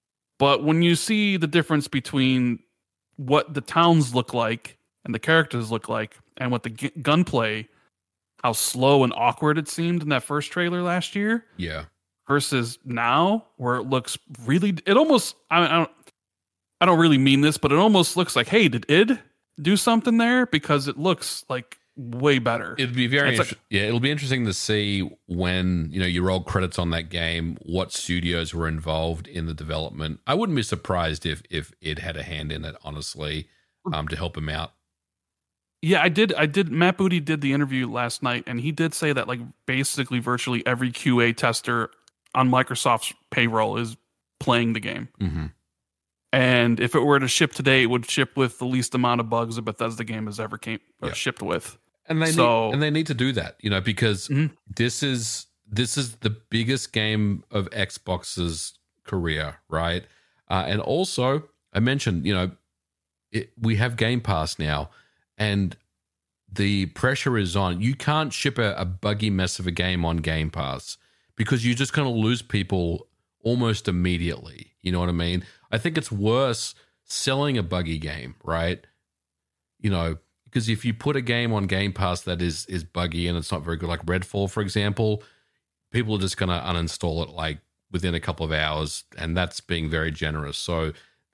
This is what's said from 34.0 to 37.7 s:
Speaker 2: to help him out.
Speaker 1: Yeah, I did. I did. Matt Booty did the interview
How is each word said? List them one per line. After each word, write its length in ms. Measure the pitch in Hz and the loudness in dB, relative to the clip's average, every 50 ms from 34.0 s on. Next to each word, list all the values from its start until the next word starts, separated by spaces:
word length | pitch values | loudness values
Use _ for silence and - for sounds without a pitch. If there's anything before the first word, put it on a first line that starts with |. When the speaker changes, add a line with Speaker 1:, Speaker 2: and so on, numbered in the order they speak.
| 78 78 | -4 -6
Speaker 2:
to 80 | 85 | -6
help 200 | 78 85 85 - 80 | -6 -6 -6 -6 -6
him 120 | 78 78 | -6 -6
out. 220 | 76 78 80 - _ _ _ _ _ _ _ _ _ _ _ _ _ _ _ _ _ _ _ _ _ _ - | -6 -6 -8 -10 _ _ _ _ _ _ _ _ _ _ _ _ _ _ _ _ _ _ _ _ _ _ 0
Speaker 1:
Yeah, 180 | 160 190 160 | 2 2 4
I 80 | 156 185 | 4 4
did. 240 | 151 202 220 196 - | 4 4 4 4 4
I 120 | - 156 151 | 2 2 2
did. 240 | 143 196 196 160 | 2 2 0 0
Matt 260 | 120 160 175 180 185 - | 2 4 4 4 4 4
Booty 220 | 190 185 175 170 | 2 2 2 2
did 220 | 147 147 156 147 | 0 0 -2 0
the 120 | 139 139 135 | 0 2 2
interview 380 | 143 147 135 | 2 2 0